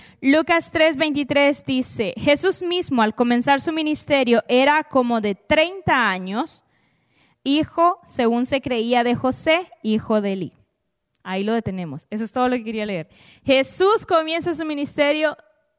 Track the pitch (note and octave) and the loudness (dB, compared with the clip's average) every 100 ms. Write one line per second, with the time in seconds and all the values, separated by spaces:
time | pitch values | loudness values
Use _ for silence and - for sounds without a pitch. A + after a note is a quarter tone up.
0 | - - C4+ D4+ E4+ E4 - D#4+ D#4 C#4 | -20 -4 2 2 2 0 0 2 2 2
1 | D#4 C#4+ C4+ C#4 C#4+ C#4+ - B3+ - - | -2 -2 0 2 2 0 -2 -4 -4 -4
2 | G3+ - D4 C#4+ F#4 - F4 F4+ - B3 | -4 -2 0 2 0 -2 -2 -4 0 0
3 | G#3+ - A#3+ A#3+ B3 C#4 E4 D#4+ D4+ D4+ | 2 2 0 2 2 0 0 -4 -4 -4
4 | - C#4 B3 A#3 - B3 C#4 D4+ - C4+ | 0 0 4 2 2 2 4 2 0 0
5 | A#3+ A#3 G#3 F#3+ - D4+ E4+ F#4+ F4 C4+ | 0 0 -2 -4 -2 0 0 -2 0 2
6 | G#3+ F#3 F#3 G#3+ D#4+ - _ _ _ _ | 2 -2 -4 -6 -6 -10 _ _ _ _
7 | _ _ _ _ C4+ D4 C#4+ - F4 F#4+ | _ _ _ _ -2 0 0 2 2 0
8 | - - A#3 A#3 B3+ C#4 C4+ A#3+ A#3 A#3+ | -8 -2 0 0 -2 -2 -2 -2 0 0
9 | A#3+ A#3+ B3+ B3+ D#4+ E4+ - - A3 G#3+ | 2 0 0 -2 0 0 -2 -8 -2 -2
10 | - G#3+ G3+ F#3+ D3+ _ _ _ _ _ | 0 0 0 -4 -8 _ _ _ _ _
11 | _ _ F#3 F#3+ G#3 A3+ G#3 F#3+ E3 C#3 | _ _ -8 -4 -2 -2 -4 -8 -8 -10
12 | - G#3+ A3+ B3+ B3+ B3 A3 A3 G#3 F3+ | -10 -8 -6 -2 0 -2 -4 -6 -6 -6
13 | D#3 _ _ _ - C4+ C4+ - F#4+ A4+ | -8 _ _ _ 0 2 0 2 2 2
14 | - E4 D#4+ E4+ F4 D#4 D#4 C#4+ D4 - | 2 0 0 -4 -4 -4 -4 -6 -4 0
15 | C#4+ D4+ D4+ C#4+ _ _ _ | 0 2 -2 -4 _ _ _